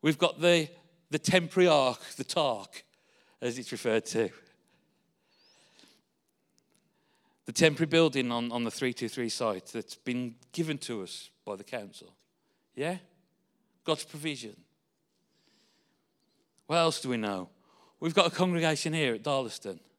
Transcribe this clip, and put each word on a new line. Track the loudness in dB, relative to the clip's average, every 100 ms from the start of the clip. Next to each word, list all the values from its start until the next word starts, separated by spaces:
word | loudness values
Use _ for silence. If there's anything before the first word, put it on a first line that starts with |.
We've | 2 2
got | 0 2
the, | 4 4 2 -8 _ _ _
the | -4
temporary | 2 2 2 4 6
ark, | 6 4 0 -10 -12
the |
Tark, | -4 0 0 0 -8 -18 -20 _ _ _ _ _
as | -6 -6
it's | -8
referred | -4 0 0 0
to. | -2 -2 -4 _ _ _ _ _ _ _ _ _ _ _ _ _ _ -20 _ _ _ _ _ _ _ _ _ _ _ _ _ _ _ -8
The |
temporary | 4 4 4 2
building | 4 4 4 0
on, | -2 -2
on | -2
the | -4
three | -2 -4
two | -4 -6
three | -4 -6
site | -2 -2 -2 -6
that's | -12 -10
been | -12 -6 -6 -6 -10 _
given | -6 -4 -4
to | -6 -8
us | -8 -12 -18 _
by | -12
the | -12
council. | -8 -10 -10 -18 -20 _ _ _ _ _ _
Yeah? | -8 -6 -6 -12 _ _ _ _ _ _ _
God's | -2 -2
provision. | -4 -8 -8 -8 -10 -16 _ _ _ _ _ _ _ _ _ _ _ _ _ _ _ _ _ _ _ _ _
What | 2
else | 2 2
do | -4
we | -2
know? | -2 -4 -8 _ _ _ _ _
We've | 0
got | 4 2
a |
congregation | 4 2 2 2 0 0
here | 0 0
at | 0
Darlaston. | 0 -2 -2 -8 -10 -12 _